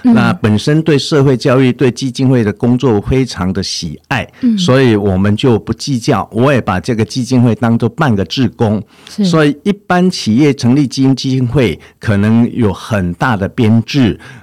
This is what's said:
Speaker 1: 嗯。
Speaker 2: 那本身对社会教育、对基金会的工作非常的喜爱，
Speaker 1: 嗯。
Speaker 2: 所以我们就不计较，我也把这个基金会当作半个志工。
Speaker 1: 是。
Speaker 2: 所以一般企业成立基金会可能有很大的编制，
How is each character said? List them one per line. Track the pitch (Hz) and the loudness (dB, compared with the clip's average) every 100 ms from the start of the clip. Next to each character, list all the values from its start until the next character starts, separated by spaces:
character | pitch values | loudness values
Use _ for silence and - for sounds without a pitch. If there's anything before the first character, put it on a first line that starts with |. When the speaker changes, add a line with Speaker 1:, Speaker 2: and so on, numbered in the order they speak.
| 254 | 2
Speaker 1:
嗯。 | 226 | 4
Speaker 2:
那 | 117 | 2
本 | 180 110 104 | 0 0 0
身 | - 156 | 2 0
对 | 160 143 | 2 0
社 | - 151 | 2 2
会 | 139 123 | 2 2
教 | 147 127 | 2 2
育、 | 131 | 2
对 | - 135 | 2 0
基 | - 135 | -2 -6
金 | 120 131 | -2 2
会 | 127 | 2
的 | 104 | 0
工 | 98 123 123 | 0 0 0
作 | 135 104 | 2 0
非 | 98 131 127 | 0 -2 -2
常 | - 92 | -4 -4
的 | 95 | -4
喜 | 92 - 82 73 - | -6 -8 -10 -12 -8
爱， | 131 - - | -6 -6 -4
Speaker 1:
嗯。 | 247 214 | -2 0
Speaker 2:
所 | 175 127 | 0 2
以 | 131 104 | 4 2
我 | 101 92 | 0 0
们 | 101 104 | 0 0
就 | 135 107 | 2 0
不 | - | -2
计 | 117 - 127 | -8 -4 -4
较， | 127 107 - | -2 -2 -2
我 | 104 131 | -2 0
也 | 131 | 0
把 | - 92 | 0 -4
这 | 107 110 | -4 -2
个 | 110 | -2
基 | 135 | -4
金 | 117 127 | -2 2
会 | 120 107 | 2 2
当 | 117 117 | 0 0
作 | 117 | -2
半 | - 151 101 | -2 -2 0
个 | 95 | -2
志 | 143 120 | -2 -2
工。 | - 113 104 - _ - | 0 -2 -2 -6 _ -18
Speaker 1:
是。 | - 196 | -4 0
Speaker 2:
所 | 165 147 | 2 0
以 | 143 | 0
一 | 202 | -4
般 | 196 - 180 185 | -4 -2 0 0
企 | - - 110 | -2 -2 2
业 | 147 | 2
成 | 117 117 135 | 2 0 2
立 | 131 | 0
基 | 135 135 131 | 0 0 0
金 | 135 131 123 | -2 -2 -2
会 | 143 110 76 - _ | 0 0 -2 -12 _
可 | - 101 | -4 0
能 | 104 113 120 | 2 2 2
有 | - 107 | 0 -2
很 | 87 - 104 87 87 | -2 -4 -4 -4 -2
大 | 135 104 | -2 -2
的 | 95 | -4
编 | - 110 113 110 | -2 2 2 0
制， | 143 113 - - - | 0 0 -2 -10 -20